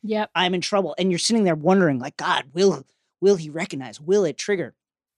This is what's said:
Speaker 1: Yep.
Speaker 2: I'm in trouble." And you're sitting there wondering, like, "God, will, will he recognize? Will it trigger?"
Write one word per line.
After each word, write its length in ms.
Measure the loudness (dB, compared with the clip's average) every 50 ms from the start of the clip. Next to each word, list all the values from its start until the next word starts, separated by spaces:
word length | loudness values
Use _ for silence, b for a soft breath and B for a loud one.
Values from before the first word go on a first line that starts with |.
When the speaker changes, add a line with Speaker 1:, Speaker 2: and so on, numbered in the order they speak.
| -8
Speaker 1:
Yep. 280 | -6 -4 -4 -4 -4 -2
Speaker 2:
I'm 200 | 0 0 0 0
in 60 | -2
trouble." 340 | -4 -2 -2 0 -2 -2 -4 -2
And 120 | 0 0 0
you're 60 | 0
sitting 260 | 0 0 0 2 2
there 100 | 2 0
wondering, 440 | 2 2 4 4 6 4 4 2 0
like, 180 | -4 -8 -8
"God, 300 | -6 -4 -2 -2 -2 -4 -6 -2
will, 320 | 2 2 2 2 0 -6 _ _ _ _ _ _ 0
will 160 | 4 4 4
he 120 | 2 0 -8
recognize? 500 | -8 -8 -8 -8 -8 -10 -10 -10 -14 -10
Will 240 | -4 0 0 2 2
it 120 | 0 -2
trigger?" 380 | -4 -4 -4 -4 -4 -4 -8 -10 _ _ _ _ _ _ _ _